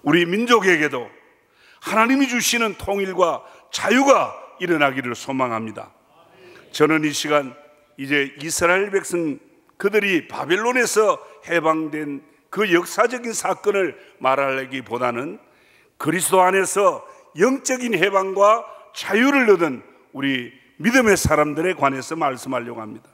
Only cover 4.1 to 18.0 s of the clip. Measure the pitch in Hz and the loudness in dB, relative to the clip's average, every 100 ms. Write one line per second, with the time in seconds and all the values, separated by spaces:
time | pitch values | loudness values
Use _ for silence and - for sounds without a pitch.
4.1 | 226 123 - - - 175 160 143 131 123 | 4 2 -6 -20 -10 -4 0 2 0 -6
5.1 | 117 - 135 123 113 113 104 104 _ _ | -8 -6 -4 -2 -4 -6 -12 -18 _ _
6.1 | _ _ _ - - - - 151 156 151 | _ _ _ -20 -20 -16 2 2 4 0
7.1 | 139 156 147 135 120 - _ _ - 135 | -4 0 0 0 -14 -20 _ _ -14 -2
8.1 | 143 139 143 156 156 175 185 202 190 - | 0 0 -6 -8 -2 2 2 0 -2 -2
9.1 | 175 160 131 _ _ _ _ 196 208 202 | -4 -4 -6 _ _ _ _ 0 0 0
10.1 | 170 - - 143 185 233 254 226 208 214 | -2 -4 -10 -2 0 0 0 0 2 2
11.1 | 151 - - - 170 160 160 156 151 147 | 0 -6 -20 -4 0 0 0 -2 -6 -8
12.1 | 139 - _ _ 180 208 170 180 - 226 | -10 -14 _ _ -4 2 2 0 0 0
13.1 | 247 240 214 180 180 202 202 175 - - | 0 -6 -6 -4 -2 -2 0 -2 -6 -20
14.1 | _ 127 135 139 135 131 131 113 117 123 | _ 0 0 0 -4 -6 -10 -8 -4 -2
15.1 | 120 147 208 _ _ _ _ _ _ 147 | -4 -8 -12 _ _ _ _ _ _ -4
16.1 | 175 - 185 180 190 185 196 196 131 - | -2 2 4 4 4 0 2 2 0 -12
17.1 | - - 151 220 262 - 254 247 196 | -20 -20 0 2 2 -4 -4 -2 0